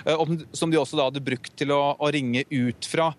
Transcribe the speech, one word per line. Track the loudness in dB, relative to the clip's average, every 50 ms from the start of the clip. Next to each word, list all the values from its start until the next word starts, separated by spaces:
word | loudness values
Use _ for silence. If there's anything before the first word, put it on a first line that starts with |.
| -2
eh, | 0 2
om, | 2 2 0 0 -4 -4 -10 -6
som | -4 0 2
de | 2 2
også | 2 2 0 0
da | 0 0
hadde | 0 -2 -4
brukt | -4 -4 -4 -6 -14 _
til | -6 -2 0 2
å, | 2 2 0 0 0
å | 0 0 0
ringe | 0 0 0 0 -2 -2
ut | _ 0 0 0 0 -2 -4 -8
fra, | -4 0 0 0 0 0